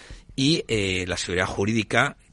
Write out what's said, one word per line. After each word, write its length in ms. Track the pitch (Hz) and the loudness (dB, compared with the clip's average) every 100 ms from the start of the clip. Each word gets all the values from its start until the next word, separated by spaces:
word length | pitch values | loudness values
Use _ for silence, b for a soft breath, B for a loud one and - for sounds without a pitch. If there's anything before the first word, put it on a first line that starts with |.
| B B B - | B B B 0
Y, 280 | 135 165 - | 2 2 0
eh, 380 | 110 98 92 90 | -2 0 -2 -2
la 80 | 87 | -4
seguridad 300 | - 90 92 | -2 0 0
jurídica, 720 | - 101 113 101 120 139 - _ | 0 0 0 2 2 2 -2 _